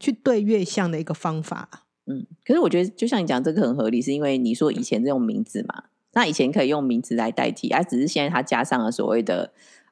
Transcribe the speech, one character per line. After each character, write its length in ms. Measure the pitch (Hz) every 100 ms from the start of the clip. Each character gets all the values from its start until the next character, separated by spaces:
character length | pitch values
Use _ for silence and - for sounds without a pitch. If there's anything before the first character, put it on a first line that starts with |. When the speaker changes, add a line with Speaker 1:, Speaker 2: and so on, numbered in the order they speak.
Speaker 1:
去 100 | 285
对 320 | 220 269 220
月 220 | 208 214
相 260 | 180 208 175
的 100 | 160
一 40 |
个 100 | 160
方 260 | 165 165 160
法。 460 | 151 - - - _ _ -
Speaker 2:
嗯， 200 | 135 - -
可 80 | -
是 80 | 320
我 80 | 196
觉 140 | 175
得 80 | 185
就 160 | - 233
像 160 | 226
你 40 | 156
讲 160 | 127
这 80 | 160
个 120 | 170
很 120 | 127
合 140 | 135 110
理， 140 | 120
是 100 | 131
因 80 | 143
为 160 | 143 135
你 160 | 117
说 180 | 120 151
以 120 | -
前 200 | 123 110
这 60 | 135
种 140 | 135
名 200 | 110 104
字 220 | 113 104 -
嘛， 180 | - - _ _
那 140 | 233 175
以 60 |
前 200 | 156 131
可 100 | 160
以 60 | 135
用 160 | 151
名 160 | 131 120
字 140 | -
来 160 | 117 113
代 200 | - 120
替， 200 | 113 -
啊， 120 | 143
只 160 | 180 123
是 80 | 156
现 160 | 151
在 60 | 143
它 140 | 127
加 200 | 139 120
上 160 | 127 127
了 120 | 110
所 160 | - 104
谓 160 | 113
的， 320 | 101 87 - _ - - _